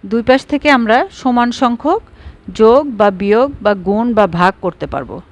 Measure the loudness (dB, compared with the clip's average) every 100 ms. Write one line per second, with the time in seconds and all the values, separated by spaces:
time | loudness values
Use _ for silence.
0 | -4 -4 2 0 0 -2 2 2 2 0
1 | 0 -4 -2 0 0 0 -2 -2 -2 -2
2 | -4 -20 -20 -20 -18 2 4 4 2 0
3 | 0 0 0 2 0 -2 -2 -2 -2 -2
4 | 0 2 0 2 0 0 -6 -6 -8 -8
5 | -10 -14 -16